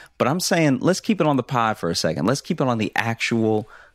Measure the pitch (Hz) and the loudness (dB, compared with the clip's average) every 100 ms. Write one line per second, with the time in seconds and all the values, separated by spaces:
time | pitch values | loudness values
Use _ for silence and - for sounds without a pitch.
0 | - _ 123 175 - 175 156 127 - 185 | -20 _ 0 0 0 2 2 2 0 0
1 | - 185 156 139 - 127 113 107 85 87 | 0 0 2 0 0 0 0 -2 -4 -2
2 | 82 76 90 139 - 175 135 113 107 - | -2 0 0 -2 -4 -2 0 0 -2 -2
3 | 113 113 - 117 110 107 110 - - | -2 -4 -2 0 2 0 -4 -16 -20